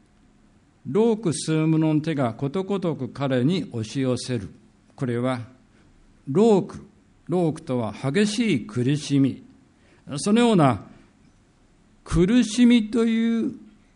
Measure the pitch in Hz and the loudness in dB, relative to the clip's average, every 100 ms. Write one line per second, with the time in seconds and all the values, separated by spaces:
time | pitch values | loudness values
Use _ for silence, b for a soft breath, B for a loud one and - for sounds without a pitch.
0 | _ _ _ _ _ _ _ _ 123 190 | _ _ _ _ _ _ _ _ -4 2
1 | 233 220 180 - - 156 160 156 156 151 | 2 2 -2 -4 -2 0 2 2 2 0
2 | 156 143 120 113 139 190 190 196 180 127 | 0 -2 -2 -2 -4 -4 -4 -4 -4 -6
3 | 123 - 139 127 127 147 107 117 110 139 | -8 -6 -2 0 2 0 -4 -8 -6 -4
4 | 131 120 - 120 90 - _ _ _ - | -2 -2 -4 -6 -8 -16 _ _ _ -8
5 | 127 120 127 123 110 - _ b b _ | -4 -2 -4 -4 -10 -20 _ b b _
6 | _ _ - 147 226 196 - - - _ | _ _ -4 2 4 4 0 -10 -20 _
7 | _ _ - 180 165 - - 123 107 - | _ _ -6 -2 -2 -4 -4 -4 -4 -6
8 | 135 170 208 226 226 131 - 123 123 147 | -2 0 0 0 0 -2 -2 -2 -2 -2
9 | - 143 135 - - _ _ b b b | 0 2 2 -2 -14 _ _ b b b
10 | - 143 208 226 240 185 139 107 - B | -12 -6 0 2 4 4 4 2 -6 B
11 | B _ _ _ _ _ _ _ _ _ | B _ _ _ _ _ _ _ _ _
12 | - 165 185 247 233 247 240 240 214 233 | -2 0 4 4 2 4 6 6 2 0
13 | 226 226 226 226 220 - - _ _ | 0 0 0 0 -4 -8 -16 _ _